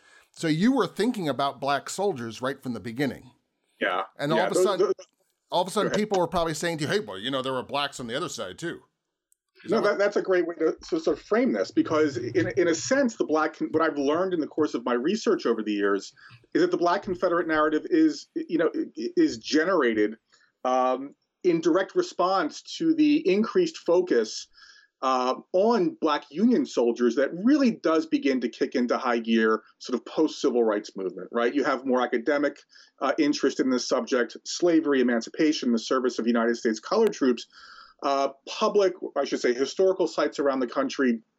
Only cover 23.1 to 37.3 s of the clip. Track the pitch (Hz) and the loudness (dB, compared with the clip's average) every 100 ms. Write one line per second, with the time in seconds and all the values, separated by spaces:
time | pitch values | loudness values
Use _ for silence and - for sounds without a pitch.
23.1 | 147 190 190 220 190 165 - - 175 180 | 4 4 2 2 2 0 -2 2 2 4
24.1 | 127 110 - - _ - - _ _ 131 | 2 0 -4 -14 _ -20 -20 _ _ -2
25.1 | 127 127 127 - 185 214 233 170 - 160 | 0 0 -4 -2 2 4 4 0 0 -2
26.1 | 147 - 147 233 214 127 - 120 113 120 | -2 -4 0 2 4 2 0 0 2 2
27.1 | 117 135 170 214 294 262 170 170 160 160 | 2 0 0 2 4 4 2 0 0 0
28.1 | 143 135 131 117 - 135 135 120 120 127 | 0 0 0 -2 -2 -2 0 0 0 0
29.1 | 120 113 113 110 110 - _ - 123 - | -2 2 2 4 2 -4 _ -6 -6 -4
30.1 | - 156 - 147 120 113 104 - - 95 | 0 0 0 0 2 2 0 -4 -8 -8
31.1 | 90 90 117 120 139 143 131 135 127 123 | -8 -6 -2 0 0 -2 -2 0 0 0
32.1 | - 113 143 147 147 _ - - _ 139 | -2 0 0 0 -4 _ -20 -20 _ -2
33.1 | 143 147 143 139 - 135 127 - 131 117 | 0 0 2 0 0 0 0 0 -2 0
34.1 | 127 120 - - - 175 160 147 135 123 | 0 0 -6 -12 -2 2 2 2 2 2
35.1 | 120 - - 156 147 127 117 - 131 123 | 0 -2 0 0 2 0 0 0 0 0
36.1 | 120 117 120 117 117 117 110 - 202 220 | -2 0 2 2 0 -2 -2 -2 2 2
37.1 | - 131 | 2 0